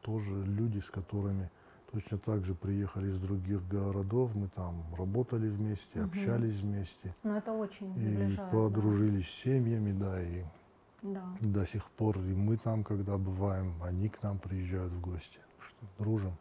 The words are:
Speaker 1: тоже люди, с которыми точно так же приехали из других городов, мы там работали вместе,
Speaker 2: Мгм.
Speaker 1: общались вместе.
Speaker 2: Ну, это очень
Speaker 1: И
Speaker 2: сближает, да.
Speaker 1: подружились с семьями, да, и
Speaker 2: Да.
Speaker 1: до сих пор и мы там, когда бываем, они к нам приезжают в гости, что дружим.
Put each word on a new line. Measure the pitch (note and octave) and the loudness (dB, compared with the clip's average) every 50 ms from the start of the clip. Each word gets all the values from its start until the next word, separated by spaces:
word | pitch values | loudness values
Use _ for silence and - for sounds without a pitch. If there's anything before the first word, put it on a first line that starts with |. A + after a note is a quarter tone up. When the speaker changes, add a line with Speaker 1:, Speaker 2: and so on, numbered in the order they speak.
| - | -4
Speaker 1:
тоже | - A2 A2 G#2 G2+ G2 G2 F#2+ | -2 -2 -2 -2 -2 -2 -2 0
люди, | G2 G2+ G2+ A2+ A#2+ G#2+ G2+ | 0 2 2 2 2 2 -2
с | F#2+ - | -4 -4
которыми | - G2+ F#2+ - - G#2 G2 G2+ G2 F#2+ F#2+ E2+ - - - - - - - - - | -6 -6 -6 -2 -2 0 0 0 0 0 -2 -4 -8 -14 -20 -20 -20 -20 -20 -6 -6
точно | A2 F#2+ - G#2+ G2 | -6 -4 -2 -4 -4
так | - - A2 G#2+ F#2 | 0 0 0 0 0
же | F#2 F#2+ | 0 -4
приехали | F2+ - G2 G2 G2 G2+ F#2+ - G2 F#2+ G2 | -2 0 0 0 2 0 0 -2 -2 -2 0
из | F#2+ F#2 | 0 0
других | F#2 F#2+ G2 F#2+ F2+ F#2+ G2+ G2 F2+ F#2 | 0 0 0 0 0 0 0 0 0 0
городов, | G2+ G2+ G2 G2 F#2+ G2+ G2 G2 G#2+ B2 B2+ A#2+ G#2+ | 0 0 0 2 0 0 0 2 2 2 2 2 2
мы | G#2 G2+ G2 | -2 -2 -2
там | - - F#2 F2 F2 E2+ E2 D#2+ E2 | -2 -4 -4 -4 -4 -4 -6 -6 -4
работали | E2+ F#2 F#2 G2 A#2 B2+ - - A#2 A2 A2 | -4 -2 0 2 0 0 2 0 0 0 0
вместе, | G#2 G2+ G#2+ G#2+ G#2+ G2+ - - - - | 0 0 0 0 -2 -4 -6 -8 -4 -2
Speaker 2:
Мгм. | G#3+ F#3 | -2 0
Speaker 1:
общались | E3 G3 G3 G2 A#2 A#2+ A#2+ A2+ G#2+ G2+ | 0 0 0 2 2 2 2 2 0 0
вместе. | G2 G#2 G2+ G2+ G2 - - - - F#2+ F2+ - - | 0 0 0 -2 -2 -4 -8 -10 -10 -10 -10 -4 -4
Speaker 2:
Ну, | A3 G#3 | -2 -2
это | G#3+ G#3 - A3 | 0 -2 -2 -2
очень | A3 G#3+ G3+ - - G3 F#3+ F#3 | -2 -4 -4 -6 -8 -8 -6 -2
Speaker 1:
И | D3+ A2 G#2+ | 0 0 2
Speaker 2:
сближает, | G#2 G2 G2+ G2 G2 | 2 2 2 2 2
да. | G2 G2 F3+ A2 | 0 0 2 4
Speaker 1:
подружились | A2 A2 A2 G2+ G#2+ G#2 G#2+ G#2 G2+ G#2+ G#2+ G#2 G2 F2+ - | 4 4 4 4 4 4 4 6 6 6 4 4 2 0 -2
с | - - - | -6 -4 0
семьями, | B2+ C3+ C3+ B2 A2+ A#2 A2 G#2+ G#2 G2+ | 2 4 4 4 4 2 2 2 2 2
да, | F#2+ G2+ G2 F#2+ F#2 F2+ | 0 0 0 0 -2 -2
и | E2+ E2+ F2+ F2+ D#2+ - - - - - - - - - - - | -2 -4 -6 -6 -8 -10 -16 -20 -20 -20 -20 -20 -20 -20 -10 -6
Speaker 2:
Да. | G3 G3 F#3+ F#3 F3+ F3+ F#3+ | -6 -4 -4 -4 -6 -6 -2
Speaker 1:
до | A2+ G#2 G2 G2+ F#2+ | 0 2 2 2 0
сих | F#2 - G#2+ - - | 0 -2 -6 -6 -6
пор | - - A2+ G#2+ G#2 F#2+ | -4 0 2 2 2 2
и | F#2 F#2 F#2+ | 0 0 0
мы | F#2 G2+ G#2 A2+ | 2 4 4 2
там, | A2 - A2+ A2 A2 G#2 | 2 2 0 0 0 0
когда | - G#2+ G2 G2+ G2 G2+ | 0 0 -2 0 0 0
бываем, | F#2+ F#2+ F#2+ F#2 F#2 G2 G2+ G2 F#2+ F#2+ F#2 F2 E2 E2 | 0 0 0 0 2 2 2 2 2 0 -2 -2 -2 -2
они | F2 F2+ F2+ G2+ G#2+ | -2 0 2 0 0
к | - - - | -2 -2 -2
нам | G#2 G2+ F#2+ | -2 -2 -2
приезжают | - F#2 F#2+ F#2+ F#2 F2+ F#2+ F#2 F#2 F2+ F2 | -2 -4 -2 -2 -2 -2 -2 -2 -2 -2 -4
в | F2 | -4
гости, | F2 F2+ F2 E2 - - - - - - - - | -4 -4 -4 -6 -8 -10 -18 -20 -20 -20 -20 -20
что | - - - - - G2+ F#2 - G#2 | -20 -20 -18 -16 -18 -16 -6 -2 0
дружим. | G#2 A2 G#2+ G2 F#2+ F2 D#2 | 2 2 2 2 0 -4 -6